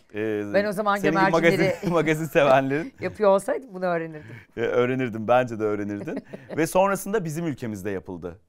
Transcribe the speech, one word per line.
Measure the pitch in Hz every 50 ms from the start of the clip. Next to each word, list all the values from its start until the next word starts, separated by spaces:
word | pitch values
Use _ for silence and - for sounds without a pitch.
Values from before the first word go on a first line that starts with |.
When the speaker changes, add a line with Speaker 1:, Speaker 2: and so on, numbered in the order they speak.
| _ _ -
Speaker 1:
e, | 104 110 110 107 104 104 104 101
Speaker 2:
Ben | 196 202
o | 214
zaman | 196 196 214 208 202
Speaker 1:
senin | 202 - -
gibi | - 196 190
Speaker 2:
gömercinleri | 196 165 165 160 170 - -
Speaker 1:
magazin, | 185 190 180 - - 180
<laughs> | 175
magazin | 165 147 156 156 156 160
sevenlerin | 147 - 165 139 139 131 139 135 135 139 151 170 - -
Speaker 2:
<laughs> | -
yapıyor | - 185 - - 208 196
olsaydım | 196 196 196 - 294 415 262 254 185
bunu | 185 185
öğrenirdim. | 180 175 165 165 160 156 151 156 - 123 113 - _ - 110
Speaker 1:
E, |
öğrenirdim, | 113 110 - 123 123 123 131 131 131 117 98 113 110 104
bence | 120 127 127 120 117 107
de | 110
öğrenirdin. | 107 107 101 101 101 104 101 101 - 185 - - - - -
Speaker 2:
<laughs> | - - - 139
Speaker 1:
Ve | 160 160
sonrasında | - 185 190 196 196 185 - 190 202 226 165
bizim | 165 147 165 170 165
ülkemizde | 131 - 127 113 107 98 90 104
yapıldı | 98 92 - - 92 85 85 87 82 - _